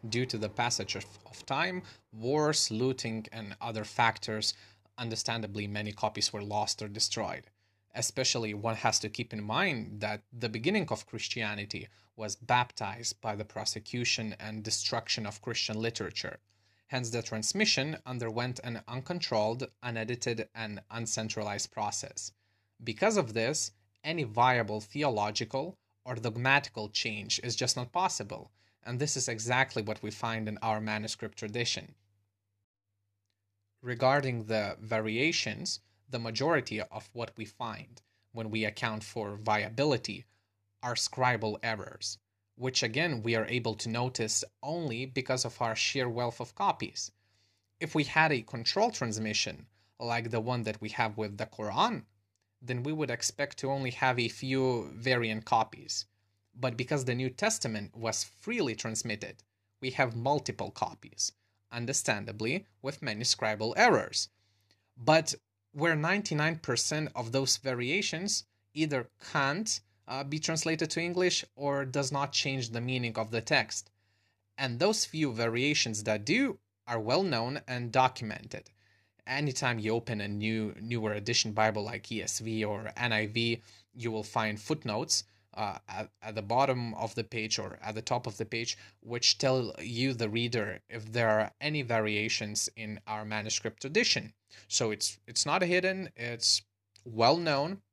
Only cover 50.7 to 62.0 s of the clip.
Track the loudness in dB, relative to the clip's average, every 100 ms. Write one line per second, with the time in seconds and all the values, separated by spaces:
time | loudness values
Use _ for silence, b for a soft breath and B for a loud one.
50.7 | -4 -6 0 0 2 -4 -4 -8 -6 -4
51.7 | 2 2 2 -8 _ _ _ _ _ -4
52.7 | -2 0 0 0 0 -2 -2 -4 -2 -2
53.7 | -2 -2 2 4 4 2 0 0 2 4
54.7 | 2 -2 -4 2 4 4 0 4 4 4
55.7 | -2 -6 -6 -6 _ _ _ _ -4 -2
56.7 | -2 0 0 2 0 -2 0 0 2 -2
57.7 | -4 -6 -4 -2 -2 -4 -8 -4 0 0
58.7 | 0 -4 -4 -2 -4 -6 -12 _ _ _
59.7 | _ -6 2 2 2 2 2 0 -6 -6
60.7 | -4 -6 -6 -20 -6 -6 _ _ _ _
61.7 | -8 -2 -2